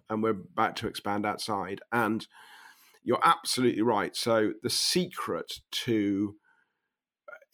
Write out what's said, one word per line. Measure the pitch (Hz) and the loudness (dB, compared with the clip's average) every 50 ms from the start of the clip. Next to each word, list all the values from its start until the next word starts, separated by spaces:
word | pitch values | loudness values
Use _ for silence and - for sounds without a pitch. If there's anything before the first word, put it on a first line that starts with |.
| _ - | _ -6
and | 110 107 110 | -2 0 0
we're | 110 | 0
about | 107 95 87 - - - 113 92 - | 0 -2 -4 -8 -2 0 0 0 0
to | - 120 | -4 -6
expand | 104 - - - 104 101 104 104 | -6 -6 -6 -4 -4 -2 -2 -2
outside. | 107 95 - - - 107 101 90 90 98 98 - - 117 | -2 -4 -4 -4 -4 -4 -4 -4 -6 -8 -12 -8 -2 0
And | 120 113 104 113 107 - - _ - - - - - - - - _ _ _ _ _ _ | 2 2 2 0 -2 -4 -8 _ -20 -20 -20 -20 -20 -20 -20 -20 _ _ _ _ _ _
you're | 104 123 - - | 0 0 4 4
absolutely | 165 165 - - - - 127 127 120 - 98 110 | 4 4 4 0 -2 -2 2 4 4 4 4 2
right. | 120 110 101 92 - - | 2 2 2 0 -2 -4
So | - - 120 113 110 107 101 - - - | -4 0 2 2 4 2 2 0 -2 -4
the | 123 | -4
secret | - - - - - 180 180 175 - - - - 90 80 - - - - - _ - | -2 0 0 2 2 0 0 -2 -4 -8 -6 -4 -4 -6 -6 -8 -12 -14 -14 _ -8
to, | - - - 113 107 101 101 101 95 107 101 101 - _ _ _ _ _ _ _ _ _ _ _ _ _ _ _ _ _ - - - - _ | -6 -2 0 2 2 4 2 2 2 0 -2 -4 -8 _ _ _ _ _ _ _ _ _ _ _ _ _ _ _ _ _ -20 -20 -20 -20 _